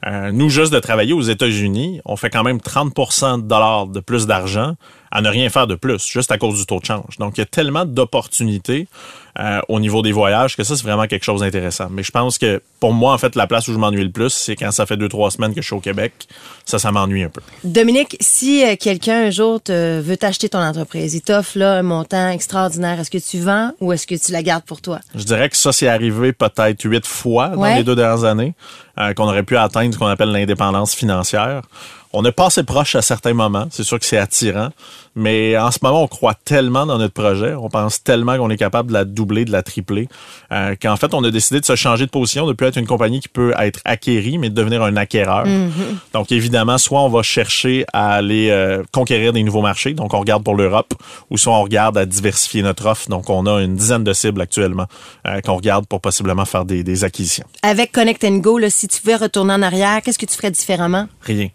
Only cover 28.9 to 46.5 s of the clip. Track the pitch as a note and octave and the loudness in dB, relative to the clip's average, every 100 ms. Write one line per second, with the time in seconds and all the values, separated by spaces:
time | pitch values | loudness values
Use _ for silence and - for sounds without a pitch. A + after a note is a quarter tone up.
28.9 | - G#2 G2+ G#2+ G2 G2 B2 G#2+ - A#2 | -4 -2 0 2 2 2 2 2 2 0
29.9 | A2 G#2+ G2 G#2+ G2+ G2+ G2+ G2+ G2 G#2 | 0 0 2 2 2 0 0 2 0 -2
30.9 | - A#2 F#2 F2+ G#2 A2 C#3 A#2 - - | -2 0 0 0 0 -2 -4 -10 -18 -20
31.9 | - - - A2+ A#2 F3+ - D3 C3+ C#3+ | -20 -8 0 0 4 2 2 0 0 2
32.9 | B2+ G#2+ A#2 A#2+ A#2 A2 G2+ A2 - A2 | 0 0 -2 0 2 2 0 -4 -6 -4
33.9 | A#2+ - A2 G2 - A2+ G2 A#2 - - | -4 0 0 2 0 0 -2 -4 -8 -20
34.9 | - - - G#2+ A2 A2 A2 A#2 B2 B2+ | -20 -16 -4 0 2 2 2 2 0 2
35.9 | D3+ D3 - A#2+ A2 - D3 B2+ B2+ D3+ | 2 0 0 0 0 0 2 2 0 0
36.9 | B2 A2 - G#2 G2 A2 D3+ A2 A2 G#2+ | 0 -2 0 0 0 -2 -4 -4 -2 -2
37.9 | - - A#2+ A#2 C3 A#2 A2 A2+ A#2 A#2+ | -4 0 2 2 0 0 0 0 0 0
38.9 | G#2+ G2 G2+ G#2+ G#2 A#2 G2+ F#2 - F#2 | 0 0 -2 -2 0 0 0 -2 -8 -4
39.9 | G#2 B2 - - - - G2+ G2 F#2+ A2 | -4 -4 -10 -20 -20 -6 -4 -2 -2 0
40.9 | G#2 D3 D3+ A#2+ A2+ - C#3 C#3+ B2 C3+ | 0 0 0 0 0 0 0 2 2 2
41.9 | A#2 C3 D3 A#2+ C#3+ D#3 A#2+ C3 B2+ A2+ | 2 0 0 -2 -2 -2 0 0 0 -2
42.9 | A#2+ A2+ B2+ - - A#2+ A#2+ G#2 - - | 0 0 0 -6 0 0 2 0 -2 -4
43.9 | A2+ - A#2 G#2 D#3+ B2+ G#2+ A2 A#2 A2 | -2 0 0 0 -2 -2 0 0 2 0
44.9 | G#2 G2+ A2 G2 G2 D#3 G3 F3+ D#3+ F#3+ | 0 0 0 2 0 2 0 0 -2 -6
45.9 | G3+ - A2+ G#2 A#2+ A#2 | -8 -6 -6 0 0 2